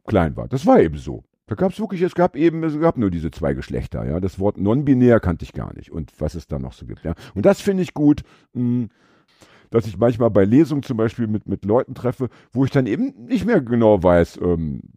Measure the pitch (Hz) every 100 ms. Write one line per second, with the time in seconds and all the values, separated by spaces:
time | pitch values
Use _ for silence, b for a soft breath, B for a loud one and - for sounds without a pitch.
0 | - 98 82 64 58 127 180 262 82 73
1 | 67 60 - _ - 107 185 190 214 180
2 | 180 - 175 135 165 160 160 151 165 127
3 | 98 87 78 - 71 65 - 65 67 -
4 | 60 85 95 - 101 - 98 127 143 127
5 | 123 113 90 82 71 - 52 - - 82
6 | 73 - 76 82 - 71 64 - 60 53
7 | 78 - B 95 190 196 202 190 165 -
8 | 147 147 b b b 123 123 123 113 b
9 | b b b b b b b 113 113 90
10 | 120 113 117 101 98 127 165 147 127 113
11 | 113 - 110 107 - 98 98 117 - 131
12 | 123 - 123 b b 123 131 143 123 135
13 | 269 - - 233 190 208 113 117 110 104
14 | 87 87 85 - 87 82 78 62 -